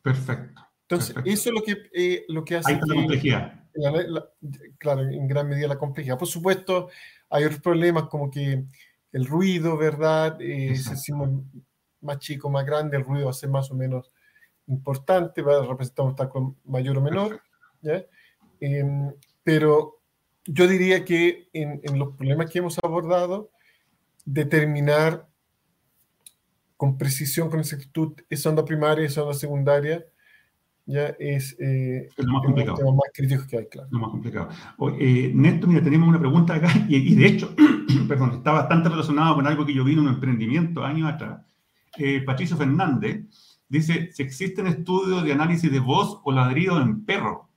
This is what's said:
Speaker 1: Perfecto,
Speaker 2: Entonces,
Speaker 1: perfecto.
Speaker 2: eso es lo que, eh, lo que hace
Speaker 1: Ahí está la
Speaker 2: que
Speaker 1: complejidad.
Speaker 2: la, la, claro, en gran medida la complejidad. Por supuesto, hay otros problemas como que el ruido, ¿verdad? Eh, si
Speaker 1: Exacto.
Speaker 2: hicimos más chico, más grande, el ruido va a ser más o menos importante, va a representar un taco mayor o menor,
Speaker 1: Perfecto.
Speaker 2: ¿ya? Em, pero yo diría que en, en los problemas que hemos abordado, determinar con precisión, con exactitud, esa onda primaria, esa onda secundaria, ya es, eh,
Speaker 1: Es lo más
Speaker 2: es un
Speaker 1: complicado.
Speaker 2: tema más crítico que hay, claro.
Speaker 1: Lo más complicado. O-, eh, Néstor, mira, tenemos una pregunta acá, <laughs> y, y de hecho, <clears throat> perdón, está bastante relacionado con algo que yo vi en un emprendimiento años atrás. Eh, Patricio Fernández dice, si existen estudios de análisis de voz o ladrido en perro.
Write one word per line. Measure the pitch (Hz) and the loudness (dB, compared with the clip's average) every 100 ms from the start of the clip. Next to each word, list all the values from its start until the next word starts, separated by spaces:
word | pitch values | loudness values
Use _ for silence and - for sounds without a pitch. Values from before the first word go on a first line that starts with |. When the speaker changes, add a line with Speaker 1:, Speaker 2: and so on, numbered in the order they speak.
Speaker 1:
Perfecto, | - 131 - 123 - - _ _ | 0 -2 -2 -8 -10 -20 _ _
Speaker 2:
Entonces, | _ 175 - | _ -4 -4
Speaker 1:
perfecto. | - 135 | -6 -4
Speaker 2:
eso | 208 240 | -2 -2
es | |
lo | 220 | -4
que, | 214 202 - | -4 -8 -8
eh, | 175 180 180 - | -2 -2 -2 -4
lo | 160 | -8
que | 151 170 | -4 -4
hace | 160 | 0
Speaker 1:
Ahí | 147 | 0
está | 156 | 0
la | |
Speaker 2:
que | 156 | 0
Speaker 1:
complejidad. | 156 139 147 107 - - _ | 0 0 0 -2 -4 -14 _
Speaker 2:
la, | 156 143 | -6 -2
la, | 156 175 160 - _ 147 135 - _ | -2 -4 -8 -12 _ -16 -16 -20 _
claro, | 147 139 | -4 -2
en | 135 139 139 | -2 -4 -4
gran | 139 147 | -2 -2
medida | 143 147 | -4 -4
la | 139 | -4
complejidad. | 147 135 135 127 | -6 -8 -6 -6
Por | 175 | -6
supuesto, | 170 175 185 185 185 180 - - _ _ | -4 -2 -2 0 -4 -4 -16 -20 _ _
hay | 147 | 0
otros | 151 151 | 0 -2
problemas | 180 170 170 170 | 0 2 2 0
como | 160 151 143 | -2 -6 -6
que | 147 143 135 135 - _ _ _ | -4 -4 -4 -6 -16 _ _ _
el | 131 127 | -6 -2
ruido, | 156 190 180 160 160 | 0 0 0 0 0
¿verdad? | 156 147 156 156 160 160 | -2 0 0 2 0 -4
Eh, | 135 143 135 | -8 -6 -4
si | |
Speaker 1:
Exacto. | 131 - 139 | -4 -4 -8
Speaker 2:
hicimos | - 147 139 135 - 123 _ _ _ _ | -8 -6 -4 -4 -8 -20 _ _ _ _
más | 147 143 | -12 -10
chico, | - 143 143 | -10 -10 -4
más | 139 | -4
grande, | 135 151 151 143 | -2 -2 -2 -4
el | |
ruido | 131 139 139 | -4 -4 -4
va | |
a | |
ser | 131 139 | -6 -4
más | 139 135 | -4 -4
o | |
menos | 131 131 127 - _ _ _ _ _ - | -6 -6 -6 -10 _ _ _ _ _ -8
importante, | 135 - 135 - 185 170 - | -6 -4 -8 0 0 0 -2
va | 143 143 | 2 2
a | 123 | 2
representar | 127 127 - 135 | -6 -8 -2 -2
un | 135 | -2
taco | 131 135 131 - | -4 -4 -6 -8
mayor | - 131 131 135 | -8 -4 -2 0
o | |
menor, | 139 175 208 | 0 0 -2
Speaker 1:
Perfecto. | 214 _ _ _ _ | -6 _ _ _ _
Speaker 2:
¿ya? | 156 170 185 _ _ _ _ _ | -6 -6 -6 _ _ _ _ _
Em, | 143 143 139 139 139 139 _ _ | -4 -2 -2 -2 -4 -8 _ _
pero | - 156 151 151 147 - _ _ _ _ - | 2 4 6 4 2 -10 _ _ _ _ -10
yo | 147 180 | 4 4
diría | 190 185 185 | 4 2 2
que | 180 170 175 175 _ | 2 2 2 0 _
en, | 160 147 143 | -8 -8 -8
en | 147 139 | -4 -4
los | 139 - | -4 -4
problemas | 135 143 165 | -2 0 -2
que | 180 | -2
hemos | 175 165 | -4 -4
abordado, | 170 170 160 180 175 190 214 _ _ _ _ _ _ _ | -4 -2 0 0 0 -4 -8 _ _ _ _ _ _ _
determinar | - 139 143 160 151 147 143 147 156 165 - _ _ _ _ _ _ _ _ _ - _ _ _ _ _ | -6 -4 0 2 2 0 2 2 2 -2 -10 _ _ _ _ _ _ _ _ _ -20 _ _ _ _ _
con | 139 135 | -2 0
precisión, | 139 - 143 - 160 | -2 -4 -4 -4 -2
con | 160 | -2
exactitud, | 151 143 - - 156 156 - | -4 -8 -10 -4 -4 -6 -10
esa | 147 160 | -4 0
onda | 156 | 0
primaria, | 151 156 151 156 156 | 0 0 2 2 0
esa | 139 | -2
onda | 147 | -4
secundaria, | 143 147 143 139 143 143 165 - _ _ _ _ _ _ _ | -4 -4 -2 2 2 2 -4 -8 _ _ _ _ _ _ _
ya | - 139 147 147 | -6 -4 -4 -6
es, | 143 143 135 - | -6 -4 -6 -8
eh, | 139 131 127 127 - - | -4 -2 -2 -6 -10 -6
Speaker 1:
Es | |
lo | 127 | -2
más | 135 | 0
Speaker 2:
es | 131 | 2
un | |
Speaker 1:
complicado. | 135 123 - | 2 2 0
Speaker 2:
tema | 135 | 2
más | 135 139 | 4 2
crítico | - 135 139 - | -2 -2 -2 -2
que | 120 | -8
hay, | 107 | -8
claro. | 135 - | -16 -6
Speaker 1:
Lo | 120 | -4
más | 113 | -4
complicado. | - 117 101 - - - - | -6 -8 -8 -10 -12 -18 -6
O-, | 139 | -4
eh, | 131 131 123 127 | 0 4 4 4
Néstor, | 135 147 180 180 | 6 6 6 4
mira, | 165 | 4
tenemos | - 156 165 | 6 4 6
una | 165 | 6
pregunta | 135 160 165 | 4 4 4
acá, | 160 170 | 4 4
<laughs> | - 214 | 4 4
y, | 135 | 4
y | 135 | 6
de | - 196 | 8 8
hecho, | - - - | 6 -2 6
<clears throat> | 302 - - 135 107 | 8 8 2 2 2
perdón, | 139 127 | 2 0
está | - - | 0 0
bastante | 151 135 165 165 | 2 4 2 2
relacionado | 165 156 147 160 143 | 0 -2 2 2 2
con | 139 | 2
algo | 151 | 0
que | 147 | 0
yo | 135 | 2
vi | 131 | 2
en | 156 | 4
un | 147 | 4
emprendimiento | 117 131 120 110 147 165 165 | 2 0 -2 0 0 0 -2
años | 127 156 160 | -4 -2 -2
atrás. | - 107 - _ _ _ _ _ - | -4 -8 -12 _ _ _ _ _ -6
Eh, | 139 139 | -2 -2
Patricio | 131 131 185 165 | -2 -4 -2 -2
Fernández | 135 147 185 123 104 - - _ _ _ _ | 0 2 2 0 -2 -6 -10 _ _ _ _
dice, | 143 160 165 165 | -2 0 0 -2
si | - | -8
existen | 135 - 190 - 185 | -8 -6 -8 -4 -2
estudios | - - 185 190 185 | -2 0 0 0 0
de | 156 | 0
análisis | 139 160 170 165 | 0 2 2 2
de | 135 | 2
voz | 123 160 202 - | 2 2 2 -2
o | - | -2
ladrido | 131 127 131 190 170 | 2 2 2 2 2
en | 120 107 | 2 0
perro. | - 196 110 - - | -2 -4 -2 -8 -14